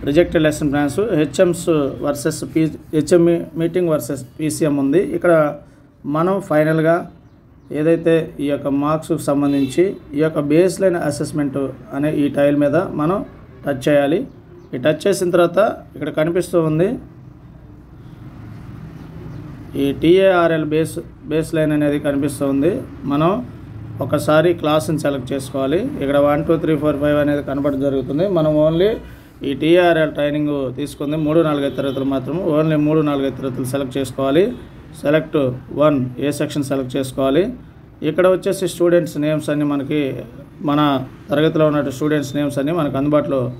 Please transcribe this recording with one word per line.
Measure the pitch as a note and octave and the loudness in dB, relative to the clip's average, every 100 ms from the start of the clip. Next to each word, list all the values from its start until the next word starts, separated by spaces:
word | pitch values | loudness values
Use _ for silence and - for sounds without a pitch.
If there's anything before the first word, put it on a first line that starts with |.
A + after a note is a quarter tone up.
| C3 | 2
rejected | D3 E3+ E3+ D#3 | 2 4 4 2
lesson | D3+ D3+ | 2 0
plans, | C#3+ D3 C3+ A3 E3 | 0 0 -2 0 0
హెచ్ఎంస్ | D3+ - F3+ E3+ - D#3 C#3 A#2+ C#3+ | 0 2 2 2 0 0 0 -2 -4
versus | C3+ D#3+ D#3 B2+ | -2 -4 -4 -4
పీ-, | D#3+ D#3+ - - D#3 | -2 -2 -4 -4 -2
హెచ్ఎం | D3 F3+ E3+ E3+ E3+ D#3 | 2 4 4 2 -2 -4
meeting | E3 F3 F3 | -2 0 0
versus | D3+ B2 C#3 - - | 0 -2 -8 -10 -6
పీసీఎం | D#3 D3+ D#3 C#3+ | -4 0 0 2
ఉంది. | C#3 D#3 - E3 | 2 2 0 0
ఇక్కడ | F3 E3 D3 D3 - - - _ - D3 | 2 4 2 -2 -14 -20 -20 _ -6 -2
మనం | F3 G3 - | 0 0 0
ఫైనల్గా | D3+ D#3 D#3+ D#3 E3+ - - - - - - - C#3+ | 2 2 2 2 2 -2 -16 -20 -20 -20 -20 -10 -2
ఏదైతే | D#3 E3 E3 E3 D#3 - | 2 2 4 2 0 -6
ఈ | C#3+ | -4
యొక్క | C#3+ C#3+ C#3 | -2 -2 0
మార్క్స్కి | D3 D#3 D#3+ D#3+ C3 | 0 -2 -2 -4 0
సంబంధించి | C#3+ C#3+ C#3+ C3 C3 F#3 - - C#3+ | 0 2 0 0 2 0 0 -8 -2
ఈ | |
యొక్క | D#3 D#3+ D3 | 0 0 2
బేస్ | D3+ F#3 F3 | 4 4 2
లైన్ | F#3+ E3+ D#3 | 0 0 -2
assessment | C#3 C#3+ D#3 C#3+ C#3 C3+ - - C#3 | -4 -4 -2 -2 -2 -6 -8 -10 -4
అనే | D3 D3+ | -2 0
ఈ | C#3+ C#3+ | -2 2
టైల్ | C#3+ D3 | 2 4
మీద | C#3+ D3+ G3 - | 2 2 -2 -2
మనం | D3+ G3+ - - - - | -2 -2 -4 -14 -20 -12
touch | - C#3 C#3 | -6 -4 2
చేయాలి. | D3 C#3+ F3 B3+ - - - - | 2 4 0 -2 -14 -20 -20 -12
ఈ | C#3 | -2
touch | C#3 D#3 | 0 0
చేసిన | G3+ F#3 F3 | 0 0 2
తర్వాత | F3 E3+ F3 G#3+ - - C3 | 4 4 4 0 0 -14 -10
ఇక్కడ | D3+ D3 | -6 -2
కనిపిస్తూ | D#3 F3 F3 F3+ D#3+ | 0 0 0 0 0
ఉంది | D#3 F#3+ B3+ - - - - - - - - - - - - - - - - - - - - - - - - - - - C#3 | 2 0 -2 -10 -20 -20 -20 -20 -20 -20 -20 -20 -20 -20 -18 -18 -18 -18 -16 -16 -16 -16 -16 -16 -16 -14 -14 -14 -16 -10 -2
ఈ | C#3 C3 | -2 0
టీఏఆర్ఎల్ | D3+ F#3 F#3+ F3+ E3+ D#3+ D3+ | 4 6 6 4 2 0 0
base, | D3+ D#3+ - - - C3 | 0 -2 -6 -12 -16 -4
బేస్ | D#3 D#3+ D#3+ | -4 -2 0
లైన్ | D3+ D3+ | 0 2
అనేది | D3 C#3+ D3 | 2 0 -2
కనిపిస్తూ | C#3 C#3+ B2+ C#3 | -2 -2 -2 0
ఉంది. | C#3 D3+ A#3 - - - | 2 0 0 -8 -10 -4
మనం | C#3+ D#3+ G#3+ B3 - - - - - | 0 2 0 -6 -14 -16 -16 -14 -8
ఒకసారి | C3+ D3+ - D3+ E3+ F3 | -2 -2 2 4 4 0
క్లాస్ని | D#3 D#3 D3+ D3+ | 0 0 0 -2
సెలెక్ట్ | D3 C#3 B2+ | -2 -4 -4
చేసుకోవాలి. | C#3 C3 C#3 C3+ E3 C4 - | -6 -6 -4 0 0 -2 -4
ఇక్కడ | C#3 C#3+ C#3+ | 0 2 4
వన్, | D3+ D#3 | 2 2
టూ, | E3 | 0
త్రీ, | D#3 D#3 | 2 0
ఫోర్, | D3+ C#3 | 0 0
ఫైవ్ | D3 D3 | 2 2
అనేది | D3 D3 C#3 | 2 0 -2
కనపడడం | C3+ C#3+ C3+ C#3 | -2 -2 0 0
జరుగుతుంది. | C3+ B2 C#3 G3 F3+ | 0 -2 -2 0 2
మనం | D#3 D3+ D#3 | 2 4 2
only | E3 G3 A#3+ - - - - C3+ | 4 2 0 -8 -18 -20 -10 -6
ఈ | C3+ | -2
టీఆర్ఎల్ | D#3 F3 F3 E3 D#3 D3+ | 4 6 6 4 2 0
ట్రైనింగ్ | D3 D3 D3 D3 C3 B2+ | -2 0 -2 -2 -4 -6
తీసుకుంది | D3 - C#3+ D#3 D3+ | -8 -6 -4 -2 2
మూడు, | D#3+ D#3 | 4 4
నాలుగు, | D3 C#3 | 2 -2
ఐదు | C3 | -2
తరగతులు | C#3 C#3 C3+ | -4 -2 -2
మాత్రమే. | C3+ B2+ D#3 F#3+ D3+ | -2 -2 -4 0 2
only | D#3 D#3 D3 | 2 2 4
మూడు, | D#3+ D3+ | 2 2
నాలుగు, | C#3 C3+ | 0 -2
ఐదు | - | -2
తరగతులు | C3+ B2 B2+ | -6 -4 -4
సెలెక్ట్ | C#3 C3+ C#3 | -4 -4 -4
చేసుకోవాలి. | C3 - C3+ C#3+ G#3 B3 - - - - | -6 -2 0 2 2 -2 -14 -20 -20 -6
సెలెక్ట్ | C3+ D#3 D3+ D#3 C3+ B2+ - C#3 | 0 0 2 0 0 -4 -8 2
వన్ | D3+ C#3+ B2+ B2 C3+ | 2 2 -2 -4 -4
ఏ | C#3 | -2
సెక్షన్ | D3 D3+ C3 | -4 -2 -2
సెలెక్ట్ | C3+ B2+ C#3+ | -2 -2 -4
చేసుకోవాలి. | B2+ - C3+ C#3 G#3 B3+ - - - - D3+ | -4 0 2 2 0 -4 -16 -20 -20 -6 -4
ఇక్కడ | D#3 F#3 | 2 4
వచ్చేసి | F#3 F#3+ F#3 F#3 | 4 0 -2 -4
స్టూడెంట్స్ | - F3 F3 D#3+ D#3 | 0 4 4 2 -2
నేమ్స్ | D3+ D#3 D3 | -2 -2 -2
అన్నీ | D3 D3 | -2 0
మనకి, | C#3+ C3 D3+ C#3 B2+ - - - - D3 | -2 -2 -2 -2 -6 -12 -16 -20 -8 -2
మన | D3 D3 C3+ C3 - - | 2 2 0 -4 -14 -4
తరగతిలో | D3 D#3 E3 D#3 | 0 2 2 2
ఉన్న | D3 C#3+ C3 | 2 -2 -2
స్టూడెంట్స్ | D3+ D3+ C3+ C#3+ | 0 0 -2 -2
నేమ్స్ | D3 C3 | -2 -2
అన్నీ | C#3 E3+ | -2 0
మనకు | D3 C3 | -2 0
అందుబాటులో | C#3+ D3+ C#3+ C#3 B2 - | 2 2 2 -2 -2 -6